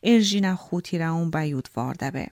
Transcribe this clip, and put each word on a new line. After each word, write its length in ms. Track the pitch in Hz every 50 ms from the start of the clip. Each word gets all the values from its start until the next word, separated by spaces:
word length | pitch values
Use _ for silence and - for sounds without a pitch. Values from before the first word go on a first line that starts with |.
| -
ارژین 520 | 202 233 226 214 202 202 202 196 190 185
خوتی 440 | 180 - - - 180 175 - - 170
را 120 | 165 165
اون 200 | 165 165 170 165
بیود 380 | 156 160 156 151 147 131 - - _
وارده 340 | - 117 127 131 - - 139
به. 160 | 139 135 - -